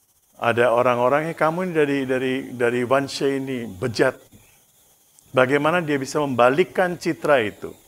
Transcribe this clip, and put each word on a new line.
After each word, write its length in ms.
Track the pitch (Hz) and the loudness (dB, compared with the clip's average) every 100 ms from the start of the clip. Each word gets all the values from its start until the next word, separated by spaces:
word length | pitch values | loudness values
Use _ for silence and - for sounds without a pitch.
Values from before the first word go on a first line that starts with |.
| _ _ _ - | _ _ _ -6
Ada 300 | 117 117 120 | -2 2 2
orang-orang, 580 | 117 123 120 123 143 160 | 4 2 2 2 0 -2
"Eh, 60 | 160 | -2
kamu 320 | 156 165 185 | -2 -2 -4
ini 40 | |
dari, 260 | 160 147 139 | 0 0 0
dari, 300 | 131 131 131 131 110 | -2 -2 -2 -4 -6
dari 300 | 120 120 120 | -2 -2 0
wanshe 540 | 120 135 135 - 139 139 | 2 0 0 -4 -2 -2
ini 320 | 135 127 117 | -4 -8 -8
bejat." 480 | 95 123 104 135 - _ - _ _ _ _ _ _ _ _ _ | -6 -4 0 0 0 _ -20 _ _ _ _ _ _ _ _ _
Bagaimana 480 | 127 127 143 151 175 | 0 2 2 2 0
dia 160 | 156 143 | 0 -4
bisa 240 | 131 151 | -2 -2
membalikkan 760 | 143 120 123 143 180 - 180 175 | -2 4 4 4 0 0 -2 -2
citra 440 | 175 151 156 139 | -6 -4 2 2
itu? 320 | 104 90 85 - | 2 -6 -14 -16